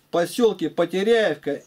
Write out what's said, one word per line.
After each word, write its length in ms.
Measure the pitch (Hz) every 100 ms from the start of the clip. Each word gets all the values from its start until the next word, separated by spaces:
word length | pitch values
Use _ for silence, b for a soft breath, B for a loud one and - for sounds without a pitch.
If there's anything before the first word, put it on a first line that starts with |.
| _
поселке 580 | 165 175 - 233 190 156
Потеряевка 920 | 160 170 190 202 233 208 - - 143